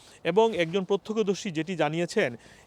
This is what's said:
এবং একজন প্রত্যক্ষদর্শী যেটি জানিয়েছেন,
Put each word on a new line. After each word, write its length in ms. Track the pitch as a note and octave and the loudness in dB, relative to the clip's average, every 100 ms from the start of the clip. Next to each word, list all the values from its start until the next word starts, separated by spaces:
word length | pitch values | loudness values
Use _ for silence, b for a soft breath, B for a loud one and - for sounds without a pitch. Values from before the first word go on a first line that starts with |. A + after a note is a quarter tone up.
| B B | B B
এবং 320 | E3 F3+ A3+ F#3 | 0 4 4 2
একজন 280 | E3 F#3+ | 0 0
প্রত্যক্ষদর্শী 680 | F#3 G3 - A3 G3+ F#3+ G#3+ | 0 -2 -2 -2 0 0 -2
যেটি 240 | D#3 D#3+ F3+ | -4 -4 0
জানিয়েছেন, 600 | D3+ D#3+ F3 - D#3 A#2 B B | 0 0 -2 0 -2 -2 B B